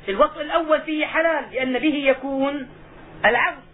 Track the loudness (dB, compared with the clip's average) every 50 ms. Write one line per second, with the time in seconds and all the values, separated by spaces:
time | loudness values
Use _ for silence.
0 | -6 -6 2 2 2 2 2 -8 -8 -2 -2 -2 2 2 0 0 0 -4 -4 -4
1 | -4 -2 0 0 2 2 0 0 -4 -6 -6 -4 -2 -2 -2 0 0 0 0 2
2 | 2 2 2 2 -2 -4 -2 0 0 -2 -2 -6 -10 -12 -16 -20 -20 -20 -20 -20
3 | -20 -20 -8 2 2 2 4 4 0 -2 -4 -8 -18 -20